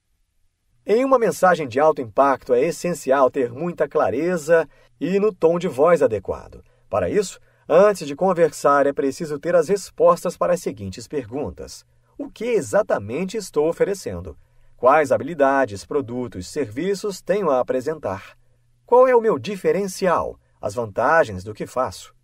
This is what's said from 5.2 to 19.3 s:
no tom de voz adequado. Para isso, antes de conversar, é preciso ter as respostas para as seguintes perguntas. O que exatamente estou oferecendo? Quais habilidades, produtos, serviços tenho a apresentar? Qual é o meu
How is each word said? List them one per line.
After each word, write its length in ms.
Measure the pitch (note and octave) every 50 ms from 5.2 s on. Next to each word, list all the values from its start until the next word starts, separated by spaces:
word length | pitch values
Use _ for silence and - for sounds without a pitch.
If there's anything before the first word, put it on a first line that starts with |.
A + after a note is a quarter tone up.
no 120 | G3+ G#3+ F#3+
tom 260 | - - D#3+ E3+ F3
de 100 | E3+ F3+
voz 340 | C3 A#2+ D3 F3 F3 D3+ C#3+
adequado. 600 | A#2 A2 G2 - - D#2 C2+ G1+ G1+ - - - _ _ _ _ _
Para 220 | - G#2 F2+ F2
isso, 280 | C#3 G3+ G3 - - - _ _ _ _ _ -
antes 400 | C#3+ F3 G3+ G#3+ G3+ - E3 C#3
de 80 | C#3+
conversar, 720 | - F3+ F#3+ F3+ E3 E3+ D3+ - - - D3 C#3+ C#3+ C#3
é 60 | C#3 C#3
preciso 460 | - C#3+ C3+ C3 - F3+ D3 D3+ C#3+
ter 160 | - D#3+ F3
as 140 | E3+ D#3 C#3
respostas 640 | G3 G3 - - _ - D#3 F3 F3 F3 - F#3 -
para 180 | - F3+ F3 F3+
as 60 | E3+
seguintes 460 | - G3 - G2 - F#2+ - - A2+
perguntas. 800 | - D3 C#3+ A#2 G2+ A#2+ D3 C3 F#2+ D#2+ - B1+ - - - _ _ _ _ _ _ _
O 140 | - C#4 C#4
que 160 | - - G#3+
exatamente 920 | B3 A#3+ G3 C3+ G#2 - G3+ G#3+ - G#3 C3 G2+ G#2 A#2 D#3 F#3+ F#3 -
estou 320 | D3 - - - D3+ D3 D#3+
oferecendo? 680 | E3 - E3 E3+ G3+ F#3 - A#2 F#2+ F2 F2 - - - _ _ _ _ _ _ _ _
Quais 340 | - B2 C#3+ D#3+ D3+ A#2 B2
habilidades, 720 | G#2+ A#2+ D3 F3 D3 C#3 C3+ C#3 C#3 C3+ G#2 G2+ F#2+ -
produtos, 640 | - D3 D3 C3+ A2+ B2 B2+ B2 A#2+ - G2 F2+ -
serviços 720 | - D3+ C3+ A2+ G#2 C3 E3+ F#3+ G3+ F#3 - G#3 F#3 -
tenho 300 | - - F#3 G#3+ G3 D#3
a 100 | C3+ B2+
apresentar? 760 | A#2+ - C3 B2+ A#2+ D3 D#3+ D3+ - G#2+ F#2 G2 - - - _ _ _ _ _ _ _ _ _ _
Qual 200 | _ A#3+ B3+ B3+
é 80 | C4 B3+
o 60 | A#3+
meu 180 | A3 A3